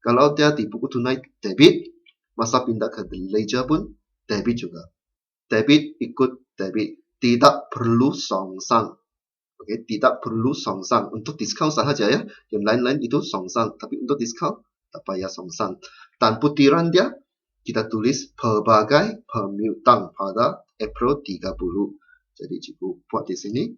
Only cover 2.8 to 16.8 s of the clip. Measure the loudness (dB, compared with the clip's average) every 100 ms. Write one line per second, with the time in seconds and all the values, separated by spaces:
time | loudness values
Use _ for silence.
2.8 | -4 -6 -12 -10 -4 -2 -2 -4 0 -2
3.8 | -2 -16 _ _ _ -4 -2 -4 -6 -14
4.8 | -20 _ _ _ _ _ _ 0 6 6
5.8 | 4 -8 -8 0 0 0 _ _ -6 -4
6.8 | -4 -8 _ _ 2 6 6 6 -6 -4
7.8 | 2 4 2 0 -4 -4 -4 -12 0 0
8.8 | 0 -10 _ _ _ _ _ _ -8 -8
9.8 | -6 0 2 0 -4 0 0 -2 -6 -6
10.8 | 0 -2 0 -8 -10 -8 -8 -2 -2 0
11.8 | 0 2 2 2 -2 -16 _ -4 0 2
12.8 | 2 0 0 -2 -2 -8 -4 -2 -2 -4
13.8 | -12 -10 -4 -2 -4 -4 -6 -6 _ _
14.8 | _ -16 -8 -6 -6 -10 -14 -6 -6 -8
15.8 | -16 -20 -20 _ 0 2 0 6 6 6